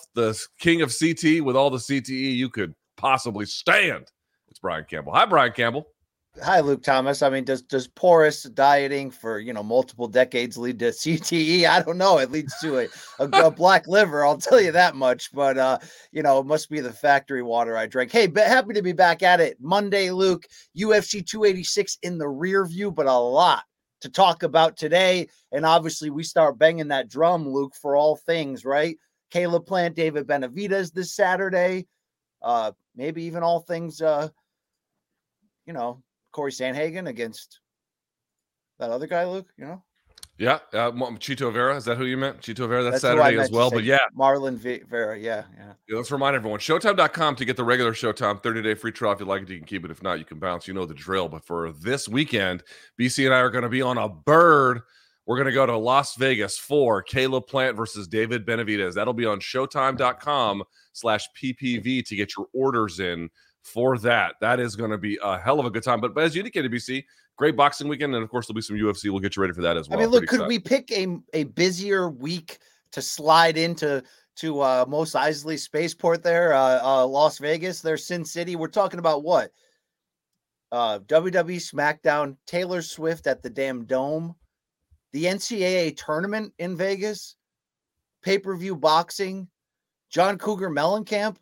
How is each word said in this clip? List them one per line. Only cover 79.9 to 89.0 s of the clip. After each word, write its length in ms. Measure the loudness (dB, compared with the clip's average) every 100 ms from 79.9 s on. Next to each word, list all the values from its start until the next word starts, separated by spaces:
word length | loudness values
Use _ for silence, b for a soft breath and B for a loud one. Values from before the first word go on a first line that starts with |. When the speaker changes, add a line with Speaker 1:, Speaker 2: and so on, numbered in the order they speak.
| _ _ _ _ _ _ _ -8
Speaker 2:
Uh, 260 | -2 -2 -2 2
W 240 | 2 2
W 280 | -2 -2 -6
E 20 |
SmackDown, 800 | -8 -2 -2 0 0 0 -2 -8 -6
Taylor 340 | -6 -4 -6
Swift 460 | -8 -6 -6 -4 -4
at 160 | -4
the 60 | -6
damn 340 | -6 -6 -6 -4
Dome, 480 | -4 -2 -6 -8 -14 _ _ _ _ _ _ _
the 160 | -4 -4
N 100 | -4
C 260 | -6 -2
A 240 | 0 0 -2
A 40 |
tournament 600 | -6 -6 -4 -4 -6 -8 -10
in 180 | -8 -4
Vegas, 600 | -4 -2 -6 -8 -14 _ _ _ _ _ _ _ _ _
pay-per-view 540 | -2 -2 -2 -8 -6 0
boxing, 720 | 4 4